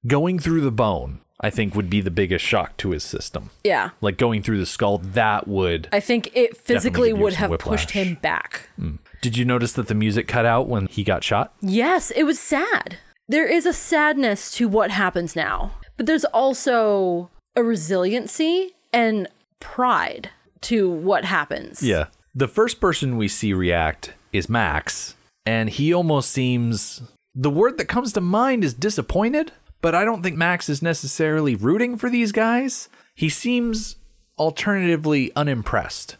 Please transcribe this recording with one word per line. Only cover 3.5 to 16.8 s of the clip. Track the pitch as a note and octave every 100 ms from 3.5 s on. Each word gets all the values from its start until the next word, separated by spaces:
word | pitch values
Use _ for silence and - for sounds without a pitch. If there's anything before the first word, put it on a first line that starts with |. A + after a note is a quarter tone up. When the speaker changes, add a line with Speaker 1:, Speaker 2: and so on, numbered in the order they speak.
| -
Speaker 2:
Yeah. | G#3 D3+ F#2 -
Speaker 1:
Like, | G#2+ F#2
going | A#2+ A2
through | F#2+ G#2
the | F2+
skull, | - G#2 G2+
that | F#2 G2+ A2 G#2 -
would | G2 F2+ E2 D#2+
Speaker 2:
I | G3+
think | G#3 A#3+ -
it | B3 A#3
Speaker 1:
definitely | -
Speaker 2:
physically | - A#3 G#3+ F3 A#3+
Speaker 1:
give | G#3+
you |
Speaker 2:
would | G3+
Speaker 1:
some | F3+ G3
Speaker 2:
have | E3
pushed | - G#3+ -
Speaker 1:
whiplash. | G3+ F#3
Speaker 2:
him | E3
back. | D#3 - - - - -
Speaker 1:
Mm. | E2+ D2 _ -
Did | B2 A2+
you |
notice | B2 B2 A#2
that | - A2+
the |
music | G#2+ G#2+ G#2 -
cut | A#2+ A#2
out | A#2 C3+
when | A#2 F#2+
he | -
got | G2+ F#2
shot? | - G2+ C3+ _
Speaker 2:
Yes, | G3 G3+ C4+ F4+ -
it | -
was | D4+ C#4
sad. | - C#4+ G4 G#4 - F3 - _ -
There | C#4+ D#4+
is | E4+ E4+
a |
sadness | - - D#4+ D4+ C#4+ B3 G3+ -
to | - A#3+
what | G#3 G3+
happens | G3 F#3+ F3+ E3+ E3+
now, | G2+ F#2+ - - - -
but | A3
there's | D#4 -
also | A3 C4+ B3+ - A#3+